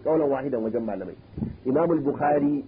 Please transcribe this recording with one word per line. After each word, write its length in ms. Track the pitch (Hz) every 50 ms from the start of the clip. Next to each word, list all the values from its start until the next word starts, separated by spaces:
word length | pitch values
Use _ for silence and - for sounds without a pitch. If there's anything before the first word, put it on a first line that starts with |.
| -
qawlan 260 | - - 160 156 143
wahidan 320 | 139 131 135 143 131 117 110
wajen 200 | 110 110 123 113
malamai. 320 | 110 101 95 95 90 82 - - - - - - - - - -
Imam 240 | 127 131 147 170 170
al-Bukhari 720 | 170 156 135 143 139 - 147 147 147 147 143 143 147 143 -